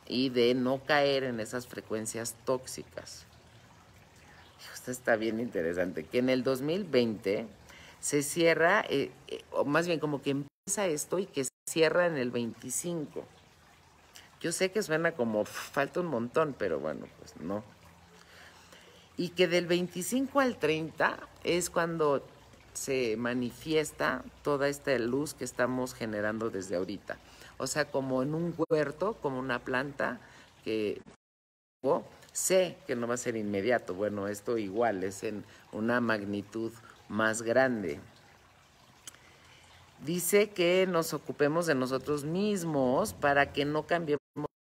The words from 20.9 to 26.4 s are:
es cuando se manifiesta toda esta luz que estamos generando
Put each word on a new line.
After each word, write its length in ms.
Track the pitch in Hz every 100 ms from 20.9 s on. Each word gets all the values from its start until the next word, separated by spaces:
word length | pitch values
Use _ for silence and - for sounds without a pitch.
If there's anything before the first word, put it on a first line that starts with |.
| - 175 - - -
es 260 | - 170 175
cuando 560 | - 170 165 151 135 - - - - -
se 440 | - - 131 120 110
manifiesta 1040 | 120 127 123 - 156 156 151 - 151 135 - -
toda 260 | - 143 139
esta 300 | 143 - 123
luz 380 | 117 135 151 -
que 80 |
estamos 500 | 127 - 123 127 127
generando 560 | - 113 107 104 110